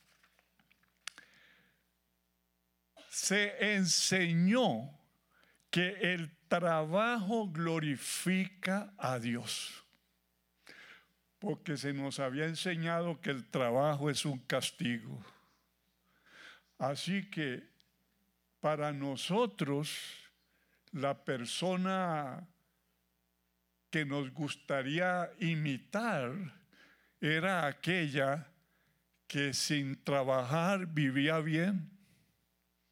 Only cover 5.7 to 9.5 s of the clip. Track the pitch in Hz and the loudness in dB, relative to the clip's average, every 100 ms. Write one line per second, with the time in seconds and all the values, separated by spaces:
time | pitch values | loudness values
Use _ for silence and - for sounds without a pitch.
5.7 | 170 180 196 180 180 156 - - 175 170 | 2 2 2 0 0 -4 -8 0 2 4
6.7 | 160 156 185 226 240 185 226 208 156 165 | 2 2 2 2 0 0 0 0 -2 0
7.7 | 165 156 127 - - 180 185 185 - 185 | 0 0 -2 -4 -2 2 2 0 -4 -2
8.7 | 196 202 - 131 127 120 117 117 | -2 -4 -6 -2 -2 -2 -2 -4